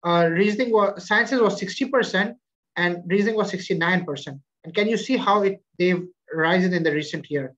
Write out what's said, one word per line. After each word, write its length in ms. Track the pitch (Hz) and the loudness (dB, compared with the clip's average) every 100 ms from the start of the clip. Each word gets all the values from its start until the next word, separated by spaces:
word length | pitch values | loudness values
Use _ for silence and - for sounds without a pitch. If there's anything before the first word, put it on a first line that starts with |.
uh, 280 | 170 170 170 | 2 2 2
reasoning 400 | 165 208 208 247 | 2 0 0 0
was, 340 | 220 196 185 - | 2 2 -2 -2
sciences 360 | 214 233 262 | -2 0 2
was 160 | 214 196 | 0 0
sixty 260 | 185 - | -8 -6
percent 540 | 262 262 214 190 214 240 _ _ _ - | -2 0 0 -2 -4 -6 _ _ _ 0
and 260 | 175 175 175 | 2 2 0
reasoning 300 | 196 202 220 | 2 2 2
was 140 | 202 | -2
sixty-nine 560 | 185 - 175 170 180 170 | -4 -4 0 2 2 0
percent. 340 | 143 - 139 _ _ | -8 -10 -16 _ _
And 100 | 165 | -8
can 140 | 165 208 | -2 0
you 80 | 226 | 0
see 220 | 220 254 | 0 0
how 240 | 170 208 | 2 2
it, 200 | 196 190 _ - | 2 -2 _ -2
they've 280 | 180 180 175 _ _ | 0 0 -4 _ _
risen 400 | 160 160 185 185 | -2 0 2 2
in 100 | 180 | 2
the 80 | 160 | 0
recent 400 | 147 147 160 - | -2 -6 -10 -6
year? 240 | 147 131 | -6 -6